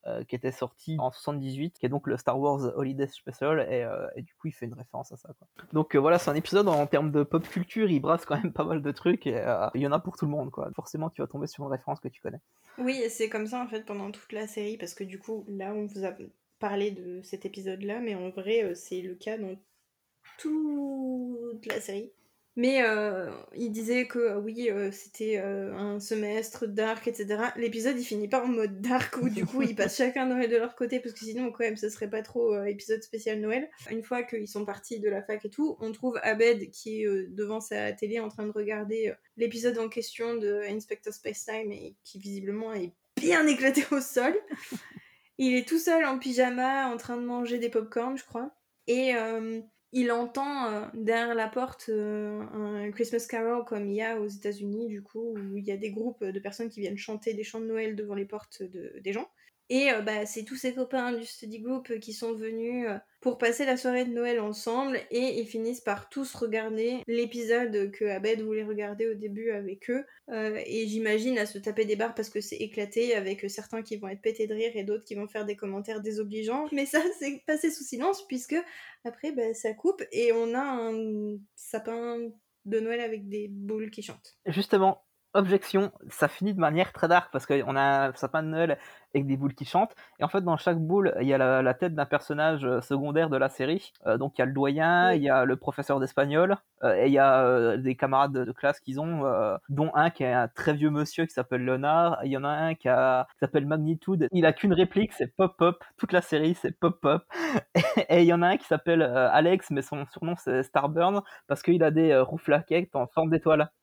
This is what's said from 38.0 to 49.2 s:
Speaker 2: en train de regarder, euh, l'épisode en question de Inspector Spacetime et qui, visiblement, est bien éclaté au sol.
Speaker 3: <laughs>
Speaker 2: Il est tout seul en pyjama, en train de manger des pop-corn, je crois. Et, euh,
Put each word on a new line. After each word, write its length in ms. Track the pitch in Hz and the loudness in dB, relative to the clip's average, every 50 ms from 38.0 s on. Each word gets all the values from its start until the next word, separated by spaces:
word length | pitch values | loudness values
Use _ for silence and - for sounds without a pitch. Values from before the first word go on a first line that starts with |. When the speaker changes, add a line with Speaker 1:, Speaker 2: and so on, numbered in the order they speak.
| 220 208 220 233 | -4 -4 -4 -4
Speaker 2:
en 80 | 220 214 | -4 -6
train 180 | 214 - 208 | -8 -6 -8
de 60 | 214 | -6
regarder, 560 | 214 214 208 208 220 208 208 202 220 226 220 202 | -4 -4 -4 -4 -4 -6 -4 -4 -4 -2 -2 -4
euh, 60 | - _ _ _ _ | -4 _ _ _ _
l'épisode 400 | 220 233 233 220 233 226 247 233 226 | -4 -4 -4 -2 0 -2 0 0 0
en 100 | 226 220 | -4 -4
question 460 | - 240 226 - - - 233 233 233 | -6 -8 -8 -8 -8 -6 -6 -4 -4
de 260 | 233 208 202 202 208 208 202 | -2 -2 -2 -2 -2 -4 -4
Inspector 440 | 202 220 214 _ 214 - _ 214 | -6 -8 -6 _ -12 -10 _ -12
Spacetime 600 | 214 - _ 220 208 - - - 220 220 220 208 | -12 -8 _ -10 -8 -8 -10 -8 -8 -6 -6 -6
et 240 | 202 - - - 196 _ _ | -8 -10 -14 -16 -18 _ _
qui, 160 | - - 196 | -20 -20 -14
visiblement, 520 | 196 202 196 196 196 196 202 214 226 220 | -12 -10 -10 -8 -6 -6 -6 -6 -6 -6
est 200 | 220 202 180 175 _ _ _ _ _ | -6 -6 -8 -8 _ _ _ _ _
bien 280 | - 302 320 349 330 311 302 | -2 0 2 4 4 4 4
éclaté 360 | 285 247 262 269 269 294 277 - | 2 4 2 2 4 2 0 2
au 100 | 294 277 | 0 -2
sol. 320 | 254 - - 254 240 277 349 427 - - | -2 0 0 0 2 2 0 0 -4 -4
Speaker 3:
<laughs> 880 | 294 - - - - - - - - - _ _ _ _ _ _ _ - | -12 -12 -12 -12 -12 -12 -14 -14 -20 -20 _ _ _ _ _ _ _ 0
Speaker 2:
Il 180 | 262 254 254 | 2 4 4
est 100 | 247 247 | 2 2
tout 120 | - 320 330 | 2 0 0
seul 260 | 320 349 330 330 320 | 2 4 4 4 4
en 160 | 277 262 254 | 2 0 -2
pyjama, 640 | 254 269 247 240 254 247 247 247 254 262 269 277 269 | -2 -2 2 2 2 2 2 0 0 0 0 0 0
en 100 | 254 233 | -2 -4
train 200 | 233 - - 240 | -6 -6 -8 -6
de 80 | 240 247 | -6 -4
manger 320 | 240 240 247 240 233 240 240 | -4 -4 -4 -4 -2 -2 -2
des 100 | 226 233 | -2 0
pop-corn, 480 | 233 226 220 220 - 240 233 254 269 | 0 -2 -2 0 -4 -2 -2 -2 -4
je 80 | 269 - | -6 -8
crois. 280 | _ - 233 247 294 _ _ _ _ _ _ _ | _ -8 -8 -8 -8 _ _ _ _ _ _ _
Et, 300 | - 240 247 262 262 247 | -2 0 2 2 2 0
euh, 440 | 233 | 0